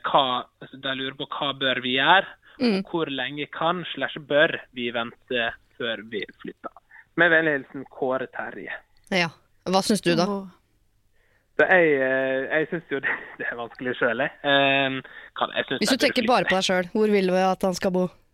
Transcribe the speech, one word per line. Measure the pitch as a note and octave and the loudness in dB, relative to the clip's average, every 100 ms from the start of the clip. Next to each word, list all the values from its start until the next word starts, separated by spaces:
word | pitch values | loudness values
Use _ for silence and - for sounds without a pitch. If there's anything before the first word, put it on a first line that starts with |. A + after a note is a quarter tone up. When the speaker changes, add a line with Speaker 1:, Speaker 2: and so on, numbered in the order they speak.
Speaker 1:
hva, | - D#3+ C3+ B2 - _ | 2 2 2 -2 -6 _
altså, | - C3 | -20 -12
de | C3+ | -8
lurer | C3+ C3+ | -6 -6
på | C#3 C#3 | -8 -12
hva | - D3 | -6 -6
bør | C3+ C3+ B2+ | -2 -2 0
vi | B2+ B2+ | 0 0
gjøre, | C#3+ F#3 F#3+ - _ - | 4 4 4 -10 _ -4
Speaker 2:
Mm. | B3 G3 | 0 0
Speaker 1:
og | F#3+ | -2
hvor | E3+ D3+ | -4 -4
lenge | C3+ B2+ D3 C#3+ | -4 -6 -6 -10
kan | - E3 F3+ E3 | -2 -2 -2 -6
slash | - B2+ - | -6 -6 -8
bør | C3+ D3 D#3+ - - | 0 4 4 2 -10
vi | B2+ A#2+ | -8 -6
vente | A#2+ A#2 - _ B2 A2+ - _ _ | -4 -6 -10 _ -4 -2 -6 _ _
før | A#2+ A2 | -8 -6
vi | A2 G#2+ F2 - | -8 -10 -10 -14
flytter. | - - - - _ - - | -16 -14 -16 -18 _ -20 -10
Med | - E3+ | 0 4
vennlig | D#3+ D#3+ | 4 2
hilsen | C#3+ B2 C#3 B2+ | 0 -4 -12 -14
Kåre | - C3 C3 B2 | -6 -4 -2 -6
Terje. | - A2+ - E2+ - - _ _ | -8 -12 -12 -12 -14 -16 _ _
Speaker 2:
Ja. | F#3+ E3 - _ _ - | -2 -2 -4 _ _ 0
Hva | F#3+ | 0
synes | F#3+ G#3 | 2 2
du | - E3+ | 2 2
da? | F#3+ | 2
Speaker 3:
Åh. | G3+ F#3+ - _ _ _ _ _ _ _ _ _ - | -2 -8 -16 _ _ _ _ _ _ _ _ _ 0
Speaker 1:
Så | D3+ | 4
jeg, | F#3 E3 | 6 6
eh, | C#3 C3 C3 C3 C3 C3+ | 4 2 2 0 -2 -2
jeg | D#3 D#3 | -2 -2
synes | E3 - | -4 -6
jo | C#3 | -4
<laughs> | |
det, | - - - - | -4 -4 -8 -10
det | - | -10
er | A#2+ | -8
vanskelig | A#2 - B2+ A#2 | -12 -8 -6 -2
selv, | B2+ A2+ | 0 0
jeg. | D3 - | -4 -4
Ehm, | C#3+ C#3 C#3 C#3 C3+ C3 - - - - | 2 4 4 2 0 -4 -10 -20 -18 -6
kan, | A#2+ | -4
jeg | - - | -4 -4
synes | C3 | -2
Speaker 2:
Hvis | G#3 | 0
Speaker 1:
jeg | C4 | 2
Speaker 2:
du | |
Speaker 1:
bør | C4+ | 2
Speaker 2:
tenker | B3+ | 2
Speaker 1:
flytte. | A3+ | 2
Speaker 2:
bare | A#3 | 2
på | E3+ F#3 | 2 0
deg | |
selv, | F#3+ F#3 F3+ | 2 0 0
hvor | A3 G#3+ | 0 2
vil | G#3 F#3 | 4 4
du | |
at | F#3 F#3+ F#3 | 2 2 0
han | G3 | -2
skal | F3+ G3 | -2 -2
bo? | F3+ F3+ - _ | 0 -2 -6 _